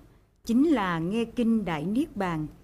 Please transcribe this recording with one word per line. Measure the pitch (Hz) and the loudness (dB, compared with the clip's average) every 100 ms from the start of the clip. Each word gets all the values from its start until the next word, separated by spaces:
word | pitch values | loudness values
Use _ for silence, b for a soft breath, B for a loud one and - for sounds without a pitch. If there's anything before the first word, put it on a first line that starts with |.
| - _ _ _ - | -14 _ _ _ 0
chính | 233 330 | 2 4
là | 262 185 165 | 4 2 -2
nghe | 170 220 226 | -2 -2 -2
kinh | 247 226 226 185 | 0 2 2 0
Đại | 156 160 | -4 -2
Niết | 220 330 202 | -2 -2 -4
Bàn, | 185 160 156 - | -4 -4 -6 -10